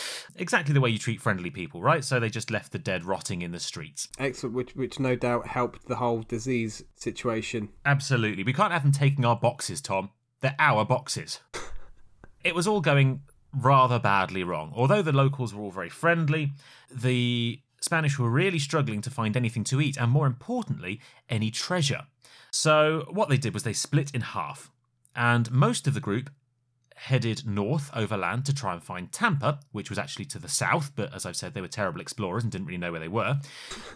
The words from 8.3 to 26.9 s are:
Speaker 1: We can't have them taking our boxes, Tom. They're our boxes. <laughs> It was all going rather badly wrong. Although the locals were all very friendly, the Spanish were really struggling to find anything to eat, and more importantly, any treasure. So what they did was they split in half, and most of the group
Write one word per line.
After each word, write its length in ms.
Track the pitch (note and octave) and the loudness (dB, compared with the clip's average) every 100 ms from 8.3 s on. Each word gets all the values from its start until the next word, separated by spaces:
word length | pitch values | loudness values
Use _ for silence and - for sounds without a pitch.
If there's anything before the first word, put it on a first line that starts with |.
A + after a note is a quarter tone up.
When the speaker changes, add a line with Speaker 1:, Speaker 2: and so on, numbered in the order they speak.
| F#2+ | 0
Speaker 1:
We 100 | G2 | -2
can't 200 | C3 G3+ | 0 2
have 100 | E3+ | 2
them 80 | C#3+ | 4
taking 340 | C#3 C#3+ C#3 A#2+ | 4 4 4 4
our 100 | A#2 | 4
boxes, 460 | A#2 - - F2 | 2 0 -4 -6
Tom. 300 | - F#2+ G2 _ _ _ | -4 -4 -4 _ _ _
They're 140 | C3 C#3 | -2 2
our 260 | D3+ A2 G#2+ | 4 4 4
boxes. 540 | B2+ - - - - _ | 2 -2 -8 -8 -12 _
<laughs> 60 | - - - - - - - - - | -12 -8 -8 -10 -16 -20 -20 -20 -6
It 120 | F3 E3+ | -2 0
was 120 | F3 | 2
all 140 | G#3 | 2
going 400 | D#3 C#3+ C3+ C3 - _ _ | 4 6 6 2 -8 _ _
rather 460 | C#3 A#2 C#3 B2+ A#2+ | 0 6 8 8 4
badly 440 | A2 G2 F#2 F#2 | 4 4 2 0
wrong. 300 | F2+ D#2+ D#2 C3+ | -2 -4 -4 2
Although 260 | C3 G#3 | 4 4
the 120 | D#3+ | 4
locals 400 | C#3 C3+ C#3 A#2+ | 4 4 2 -4
were 80 | G2+ | -6
all 100 | G#2 | -8
very 160 | F#2 E2+ | -8 -8
friendly, 640 | - E3 E3+ D#3 D#3 C#3+ C#3+ - - - | -2 2 2 4 2 0 -6 -14 -20 -16
the 720 | C3 B2+ B2 B2 A#2+ A#2 - _ _ | -2 2 2 2 2 0 -4 _ _
Spanish 400 | - E3+ D3+ C#3 | -2 0 2 2
were 100 | A#2+ | 2
really 300 | B2 F#3+ E3+ | 2 2 0
struggling 400 | C#3+ E3 B2 G#2+ | 0 0 0 -2
to 100 | A2 | -4
find 280 | - A2 A2 | -2 0 0
anything 260 | A#2+ - G#2 | 0 -2 0
to 140 | C3 | 2
eat, 160 | D3 C3+ | 2 2
and 160 | A#2+ | 4
more 160 | C#3 C#3+ | 4 4
importantly, 720 | A#2 - B3 - - F2+ G#2+ - - - | 0 -4 -4 -4 -4 -6 -8 -10 -18 -4
any 220 | A2 A2 | 0 0
treasure. 500 | G#2+ - F#3 C#3+ A2+ - _ - - - | -2 -2 0 0 -2 -6 _ -20 -20 -8
So 560 | - D#3 D3+ D3+ D#3+ - | 0 4 6 6 2 -2
what 200 | F#3+ G#3+ | -2 2
they 80 | B2+ | 2
did 160 | A#2 | 2
was 100 | G2 | -2
they 80 | A#2 | -4
split 420 | G2+ - C#3+ C#3 | -4 0 0 0
in 60 | B2 | -4
half, 520 | G2+ G2+ D2+ - - _ _ _ _ - | -6 -4 -6 -8 -14 _ _ _ _ 0
and 340 | A#2+ A#2+ A#2 | 2 4 4
most 360 | B2+ G3+ B3 - | 4 4 2 0
of 60 | |
the 80 | C3+ | -2
group 280 | - G#2 C#3 - _ _ _ _ _ | 0 -2 -4 -14 _ _ _ _ _